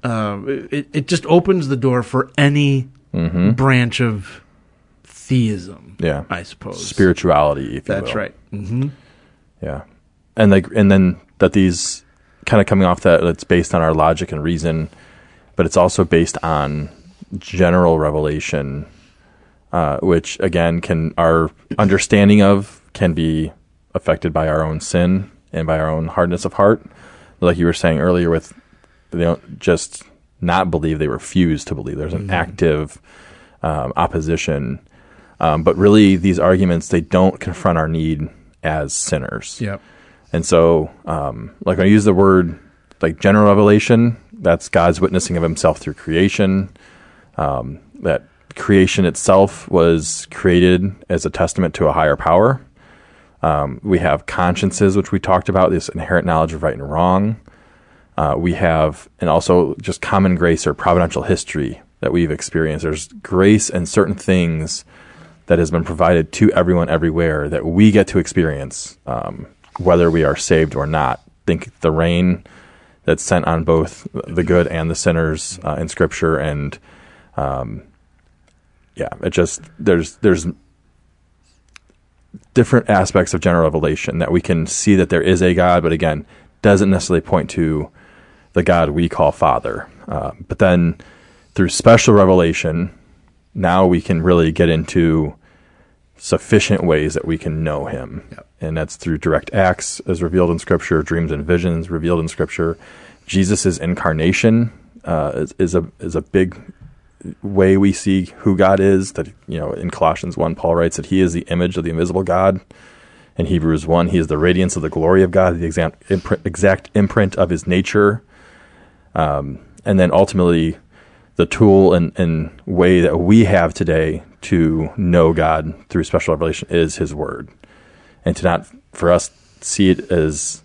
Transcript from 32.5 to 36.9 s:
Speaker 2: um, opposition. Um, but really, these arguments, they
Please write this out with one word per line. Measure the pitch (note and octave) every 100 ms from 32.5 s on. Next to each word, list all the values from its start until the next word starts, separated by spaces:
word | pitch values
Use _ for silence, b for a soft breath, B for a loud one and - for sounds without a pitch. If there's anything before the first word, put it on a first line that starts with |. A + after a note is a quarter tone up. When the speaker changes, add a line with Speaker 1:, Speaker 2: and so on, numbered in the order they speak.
| - E2+ D2+ D2+ - b b b b b b
Speaker 2:
um, | E2 D2+ B1+ C#2+
opposition. | D#2 E2 D#2 D#2+ - C#2+ B1+ C2+ _ b b b b b
Um, | E2 D#2
but | D#2+ E2+
really, | G2+ G#2+ G2+
these | F#2+ F#2+ F2
arguments, | D#2+ F#2 F#2 E2+
they | -